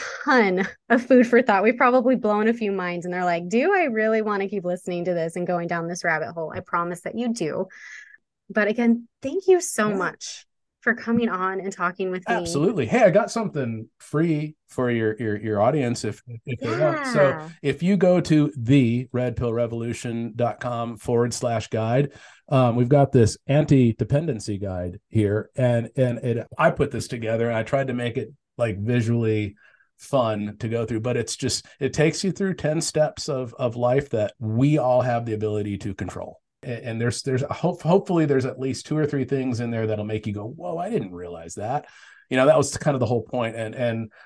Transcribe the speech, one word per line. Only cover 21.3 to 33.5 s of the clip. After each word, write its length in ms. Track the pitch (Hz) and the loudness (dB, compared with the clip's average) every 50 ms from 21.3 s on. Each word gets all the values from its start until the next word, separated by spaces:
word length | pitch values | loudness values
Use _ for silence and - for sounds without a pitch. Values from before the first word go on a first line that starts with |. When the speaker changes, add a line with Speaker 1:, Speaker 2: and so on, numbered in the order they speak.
| 113 | 0
Speaker 2:
slash 320 | - 123 120 117 110 - | -2 -2 -2 -2 -2 -4
guide, 460 | - - 110 110 113 120 135 143 143 - - - - - _ _ - | -4 -4 -2 0 2 2 2 2 0 -2 -12 -20 -20 -20 _ _ 0
um, 260 | 147 131 127 120 113 | 4 4 4 4 4
we've 140 | 123 123 120 | 2 4 6
got 220 | 143 143 139 135 | 6 6 6 6
this 260 | - 127 113 104 - - _ | 6 6 6 6 4 -2 _
anti-dependency 1120 | - 139 151 147 - 151 135 123 117 110 - 120 101 139 143 165 160 127 104 - - 104 | 2 2 4 4 6 6 6 6 6 4 0 0 0 0 0 0 -2 -4 -4 -6 -6 -6
guide 420 | 95 101 95 92 90 90 90 92 98 _ _ | -6 -6 -6 -4 -4 -6 -6 -8 -12 _ _
here. 420 | - 107 104 98 104 107 101 - _ | 2 2 2 4 2 0 -2 -4 _
And, 360 | - 127 123 120 117 117 - - | 0 2 2 2 0 -2 -2 0
and 220 | 135 127 123 120 120 | 0 0 0 0 -2
it, 280 | - 123 117 117 - - - | -2 -2 -2 -2 -4 -6 0
I 140 | - 156 165 | 2 2 2
put 180 | - - 143 - | 2 2 -2 -2
this 180 | - 110 - | -2 -6 -8
together 400 | - 131 117 113 110 113 113 117 | -8 -8 -6 -4 -2 0 0 0
and 80 | 113 110 | 0 0
I 60 | 113 | -2
tried 260 | 110 - - 139 135 | -2 0 0 0 0
to 60 | 127 120 | -2 -2
make 240 | 123 120 120 117 | -4 -4 -4 -4
it, 160 | 127 113 - - _ _ _ _ | -4 -6 -8 -10 _ _ _ _
like, 220 | - 120 113 101 98 | -2 -2 -2 -2 -2
visually 760 | 101 117 123 120 110 113 120 117 113 110 110 107 104 101 - _ _ _ _ _ _ _ _ | -2 0 0 0 2 2 0 2 2 0 0 0 -2 -4 -8 _ _ _ _ _ _ _ _
fun 580 | _ - - - 135 117 110 107 104 104 104 104 - | _ -8 -2 0 0 2 0 0 -2 -4 -6 -6 -6
to 100 | - 113 | -6 -4
go 160 | 117 117 113 | -2 -4 -2
through, 160 | 110 117 110 | -4 -4 -4
but 160 | 110 123 120 | -2 -2 -2
it's 180 | 120 113 - - | -2 -4 -6 -6
just, 300 | - 139 123 - - - - - - | -6 -4 -4 -4 -6 -8 -12 -8 -6
it 140 | 139 131 - | -6 -2 0
takes 300 | - 151 160 151 - - | 2 2 2 0 0 -4
you 80 | 190 | -4
through 220 | 170 - 196 190 175 | -4 -2 -4 -4 -4
ten 260 | - - 147 156 165 | -4 -4 -4 -2 -2
steps 480 | 156 - - 156 151 156 - - - | -4 -2 0 0 0 0 -2 -6 -6
of, 260 | - 143 127 127 113 | -6 -4 -4 -6 -8